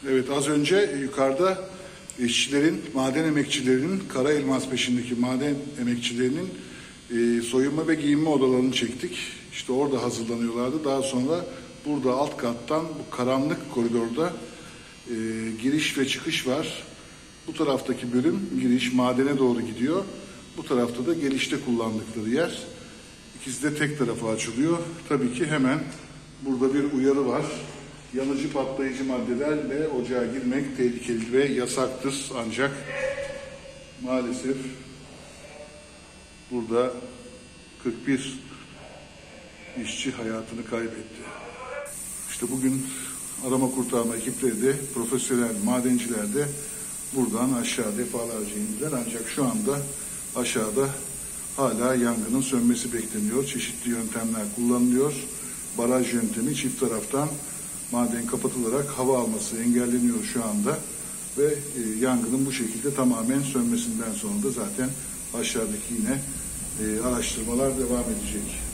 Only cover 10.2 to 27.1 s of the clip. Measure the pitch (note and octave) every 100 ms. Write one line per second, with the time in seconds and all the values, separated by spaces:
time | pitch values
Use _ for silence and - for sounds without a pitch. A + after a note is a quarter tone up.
10.2 | A2+ A#2 A#2 A#2 B2 D3+ D3 C3+ C3 B2+
11.2 | C3 E3+ F3 - - - D3 D3 B2+ B2+
12.2 | D3 - A#2+ A#2 - D#3 E3 D3 B2+ -
13.2 | B2 C3 D3 D#3+ - B2+ A#2 A#2 A2+ B2
14.2 | E3+ F3 - - - - - - - A#2
15.2 | A2+ A2 A2+ A2 B2+ D3+ D#3 - C3 -
16.2 | E3 - C3 C3+ D#3+ - - - - -
17.2 | - - - D#3 D3+ C3 - A#2+ B2 B2
18.2 | D3 - - C3 B2+ B2+ B2 B2+ B2+ B2+
19.2 | C#3 C3+ B2+ A2+ G#2 G#2+ B2+ F3+ G3+ -
20.2 | - - - - - C3 A#2+ A#2+ B2+ E3
21.2 | C#3+ C3 - D3+ B2 A#2 A2+ G#2+ - A#2
22.2 | G#2+ C3 E3 - - - - - - -
23.2 | - - - A#2+ D3 D3 D3 D3 A#2+ G#2+
24.2 | A2+ A2 A#2 A2+ D#3+ E3+ E3 - - C#3
25.2 | B2 - D#3 D3+ C3 D3 - - - -
26.2 | - - C3+ B2+ C3 C#3+ C#3+ C#3 C3+